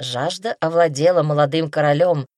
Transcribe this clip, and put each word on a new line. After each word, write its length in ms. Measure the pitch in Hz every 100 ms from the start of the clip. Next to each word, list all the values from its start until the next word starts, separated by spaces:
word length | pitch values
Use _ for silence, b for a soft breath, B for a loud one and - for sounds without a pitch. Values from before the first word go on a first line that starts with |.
Жажда 560 | 127 123 147 185 208 -
овладела 600 | 160 165 170 139 165 180
молодым 480 | 156 147 143 160 160
королём, 560 | 151 147 147 180 156 127